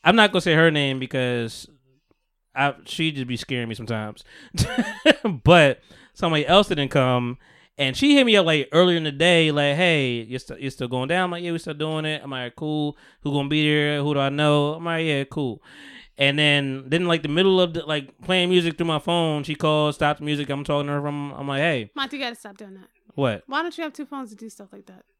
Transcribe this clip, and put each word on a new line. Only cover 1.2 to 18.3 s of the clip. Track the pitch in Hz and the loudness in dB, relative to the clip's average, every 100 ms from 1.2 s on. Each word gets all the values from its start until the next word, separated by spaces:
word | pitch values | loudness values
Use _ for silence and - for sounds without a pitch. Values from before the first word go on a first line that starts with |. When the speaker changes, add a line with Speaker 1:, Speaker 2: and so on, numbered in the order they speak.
| 127 123 117 - - _ _ 131 _ _ _ _ _ - | -2 -4 -6 -10 -20 _ _ _ _ _ _ _ _ -2
Speaker 1:
I, | 143 - - | -2 -2 -14
she | - 160 | -4 -4
just | 143 127 | -4 -6
be | 120 | -6
scaring | - 127 117 | -6 -6 -6
me | 110 | -8
sometimes. | 113 113 107 107 - | -6 -6 -6 -12 -20
<laughs> | - - - - - 880 880 - - 226 147 | -20 -16 -2 -2 0 -4 0 2 2 0 0
But | 139 175 147 127 _ - - | 6 8 8 2 _ -20 -20
somebody | - 175 156 135 | -6 -2 0 4
else | 185 202 | 4 4
didn't | 170 135 | -2 0
come, | 147 127 123 120 127 _ _ _ - | 0 2 0 -2 -8 _ _ _ -4
and | 135 131 | -4 0
she | 277 285 | 4 4
hit | 247 | 6
me | 208 | 4
up, | 165 | 4
like, | 156 135 | 0 2
earlier | 156 180 170 | 4 4 2
in | |
the | 156 | -2
day, | 139 170 170 160 | 0 4 4 4
like, | 147 143 143 | 2 0 2
"Hey, | 180 160 131 120 | 2 2 0 -4
you | 113 127 | -6 -12
st-, | - - | -12 -10
you | 135 | -10
still | - 127 | -8 -6
going | 127 131 | -4 -2
down?" | 175 180 | -2 -2
I'm | |
like, | 175 | -6
"Yeah, | 175 | -6
we | 165 | -8
still | 165 | -8
doing | 147 156 156 156 | -8 -6 -4 -6
it." | 156 | -8
I'm | 139 | -8
like, | 131 123 - | -10 -10 -10
"Cool. | 151 151 147 147 - _ | -6 -4 -4 -6 -20 _
Who | 147 | -4
gonna | 143 139 | -2 0
be | 151 151 | 0 2
there? | 151 147 147 | 2 0 -2
Who | 143 | -2
do | 143 | 0
I | 139 | -2
know?" | 143 151 147 147 160 | 0 2 4 2 -4
I'm | 170 | -6
like, | 165 160 | -4 -2
"Yeah, | 143 | -2
cool." | 135 - 135 107 _ - - - - - | -4 -6 -6 -8 _ -20 -20 -20 -20 0
And | 139 143 | 2 4
then, | 147 143 139 135 131 | 4 4 0 -6 -2
then, | 160 180 | 0 2
like, | 165 | 0
the | 147 | 0
middle | 151 190 185 | 2 4 4
of | 180 | 2
the, | 165 151 | -2 -4
like, | 151 135 _ | -6 -6 _
playing | 165 | -2